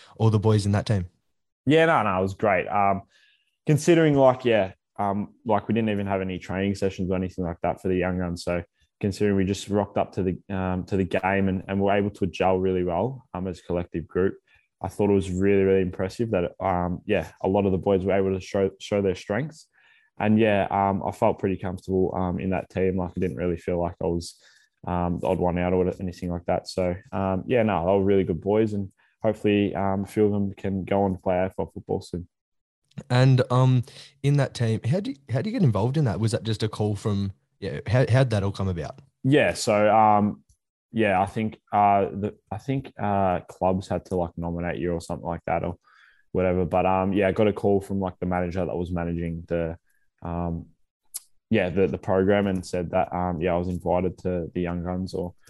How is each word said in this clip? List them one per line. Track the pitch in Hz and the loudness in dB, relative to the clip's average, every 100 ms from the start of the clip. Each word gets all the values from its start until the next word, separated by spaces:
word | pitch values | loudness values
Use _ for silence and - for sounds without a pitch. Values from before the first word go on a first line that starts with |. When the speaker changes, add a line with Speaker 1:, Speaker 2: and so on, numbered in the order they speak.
| - - | -20 0
Speaker 1:
all | 110 | 4
the | 107 | 4
boys | 110 107 101 | 4 2 2
in | |
that | 101 - | 0 0
team? | 104 87 _ _ _ _ _ - | -2 -2 _ _ _ _ _ 2
Speaker 2:
Yeah, | 156 165 | 4 4
no, | 147 | 4
no, | 107 92 | 2 2
it | |
was | 95 | 0
great. | 95 107 92 - | 0 2 2 2
Um, | 101 98 98 - _ _ _ _ _ - | 2 2 0 -4 _ _ _ _ _ 0
considering, | 147 165 165 160 139 | 2 4 6 6 6
like, | 135 127 | 6 4
yeah, | 120 110 95 - _ - | 2 2 2 -4 _ -4
um, | 101 98 101 _ - | -2 -2 -6 _ -2
like, | 104 - | 0 0
we | |
didn't | 110 110 | 0 0
even | 101 98 | -2 -2
have | 98 | -2
any | 95 90 | -4 -6
training | - 92 98 95 | -6 -4 -2 -2
sessions | 98 - 90 | -2 -2 -2
or | 92 | -2
anything | 92 - 87 | -4 -4 -6
like | 82 | -4
that | 87 - | -4 -4
for | 95 | -2
the | 92 | 0
Young | 90 90 | 0 -2
Guns. | 90 87 | -4 -6
So | - 87 - _ _ _ | -4 -4 -6 _ _ _
considering | 104 92 104 98 | -6 -2 0 2
we | 92 | 0
just | 98 - | -2 -2
rocked | 101 101 - | -2 0 -2
up | - | -2
to | - | -2
the, | 95 87 - | -4 -4 -6
um, | 95 92 92 90 | -6 -4 -4 -2
to | 98 | -2
the | 90 | 0
game | 92 95 98 98 | 0 0 2 0
and, | 92 - | -2 -4
and | 98 | 0
were | 98 101 | 2 2
able | 101 | 0
to | - 92 | -2 -4
gel | - 92 92 | 0 2 2
really | 92 92 | 2 0
well, | 90 85 117 131 - | 0 -2 -2 -6 -12
um, | 90 92 | -8 -8
as | 87 | -8
a | |
collective | - 87 87 85 80 | -6 -4 -4 -8 -4
group, | 90 95 - _ _ _ _ | 0 0 -2 _ _ _ _
I | 92 | -10
thought | - 104 | 0 2
it | |
was | 101 92 | 2 0
really, | 90 98 98 | 0 2 4
really | 95 95 | 4 4
impressive | 92 87 98 - 117 | 2 -4 -6 -4 -2
that, | 98 87 - | 0 -2 -2
um, | 95 90 90 90 - | -2 0 -2 -4 -2
yeah, | 98 80 - | -2 -2 -4
a | 95 | 0
lot | 101 101 | 2 2
of | |
the | 92 | 0
boys | 101 98 | 2 0
were | 95 | 2
able | 95 95 | 0 0
to | 95 | -2
show, | - 98 95 - | -4 -2 -2 -2
show | - 104 | -4 -2
their | 98 87 | 0 -2
strengths. | - 104 156 156 - _ _ _ _ - | -4 -4 -4 -10 -20 _ _ _ _ -4
And | 107 107 | 2 4
yeah, | 110 101 - | 4 4 2
um, | 98 98 98 - | 0 0 0 -4
I | |
felt | - 110 - | 0 0 0
pretty | 101 90 | -2 -4
comfortable, | 95 92 - 92 95 | -6 -8 -2 0 0
um, | - 90 90 | 0 -4 -2
in | 95 | -2
that | 90 - | -4 -4
team. | - 92 92 | -2 0 0
Like, | 87 90 | -4 -4
I | |
didn't | 90 65 | -4 -2
really | 87 85 | -2 -2
feel | - 87 | -4 -2
like | 85 87 | -4 -4
I | 87 | -4
was, | 85 82 - _ _ _ _ - | -4 -6 -14 _ _ _ _ -6
um, | 90 87 85 | -2 -2 -2
the | - | 0
odd | 90 | 0
one | 90 87 | 0 0
out | 90 | 0
or | 92 92 90 | 2 0 -2
anything | 92 - 90 | -8 -8 -8
like | 87 87 | -6 -4
that. | 90 - | -4 -4
So, | - 90 90 - | -2 -2 -4 -6
um, | 95 95 95 - | -4 -2 -2 0
yeah, | 123 | 0
no, | 110 90 85 | 2 2 2
they | |
were | 101 | 2
really | 98 98 92 | 4 2 2
good | 82 | -2
boys, | 95 107 113 | 0 2 2
and | 101 95 - _ _ | -2 -8 -14 _ _
hopefully, | 110 104 107 104 101 - | -4 0 2 2 2 0
um, | 98 98 | -2 -2
a | 98 | -2
few | - 107 | 0 2
of | |
them | 104 98 | 2 -4
can | 95 98 95 | -6 -6 -4
go | 90 98 | 0 2
on | 98 | 2
to | 92 | 0
play | - 90 | -2 0
A | 95 | -2
F | - | -4
L | 85 | -8
football | 101 - 98 | -10 -6 -6
soon. | - 87 87 _ _ _ _ _ _ - - | -6 -10 -12 _ _ _ _ _ _ -18 0
Speaker 1:
And, | 127 131 127 - | 4 6 6 4
um, | 123 131 127 117 - - _ | 4 4 4 0 -10 -20 _
in | 143 143 | 0 2
that | 127 | 0
team, | - 117 110 | -2 -2 -2
how | 117 180 | -2 -2
do | 220 | -4
you, | 277 - | -10 -6
how | 127 | -4
do | 214 | -2
you | 240 | 0
get | |
involved | 156 101 117 147 | 2 2 0 0
in | |
that? | 135 87 | 0 0
Was | 110 | -2
that | - | -2
just | 110 110 | -4 -4
a | 107 | -4
call | - 107 101 | -2 -2 -2
from, | 110 98 98 - _ _ | -2 -2 -2 -6 _ _
yeah, | 98 69 - | -10 -8 0
how, | 117 135 | 2 4
how'd | 123 131 | 4 4
that | 107 | 0
all | 98 | -2
come | - 95 | -2 -4
about? | 87 67 - - _ | -4 -6 -12 -20 _
Speaker 2:
Yeah, | 131 143 98 | 2 4 4
so, | 85 - 104 107 | 0 0 4 4
um, | 107 107 104 104 - _ _ _ _ _ | 6 6 6 2 -2 _ _ _ _ _
yeah, | 110 104 92 | 0 2 2
I | 95 | 0
think, | - 110 - _ | -2 -6 -6 _
uh, | 104 101 101 98 | 2 4 4 2
the, | 98 101 - _ | -2 -6 -6 _
I | 110 | -8
think, | - 135 - - | -4 -4 -6 -6
uh, | 104 98 95 87 - | -2 2 2 0 -4
clubs | - 90 92 - | -2 0 0 -2
had | 90 - | -6 -4
to, | 92 | -4
like, | 85 - | -4 -6
nominate | 85 85 87 60 | -6 -4 -6 -4
you | 85 | -4
or | 85 | -4
something | - 85 78 | -6 -8 -8
like | 82 - | -6 -4
that | 85 | -2
or | 85 87 _ _ _ _ _ | -4 -8 _ _ _ _ _
whatever. | 92 92 90 90 | -2 0 0 0
But, | 92 90 | 0 2
um, | 95 95 | 2 0
yeah, | 98 95 | 2 2
I | |
got | 95 107 | 2 2
a | |
call | 101 104 98 | 2 0 0
from, | - 98 | 0 -4
like, | 92 - | -4 -6
the | 90 | -4
manager | 90 90 87 82 | -2 -2 -2 -4
that | 65 | -4
was | 87 | -4
managing | 87 85 85 85 85 85 | -4 -4 -4 -6 -8 -4
the, | 85 82 82 _ _ _ _ | -4 -4 -8 _ _ _ _
um, | 85 85 87 85 - _ _ _ _ - - _ _ | -8 -6 -4 -6 -10 _ _ _ _ -16 -16 _ _
yeah, | 110 92 | 0 0
the, | 87 92 | 2 0
the | 90 | 0
program | - 95 95 101 101 | 0 2 4 2 2
and | 92 90 | -2 -4
said | 90 85 | -6 -2
that, | 92 - | -2 -2
um, | 90 90 85 | -2 -4 -2
yeah, | 90 | -2
I | 87 | 0
was | 101 | -2
invited | 87 85 87 92 82 | -4 -2 0 -2 -4
to | 92 90 80 | -6 -4 -4
the | 92 | -4
Young | 87 87 | -4 -4
Guns. | 85 90 95 | -6 -6 -6
Or | 92 87 - _ | -6 -8 -12 _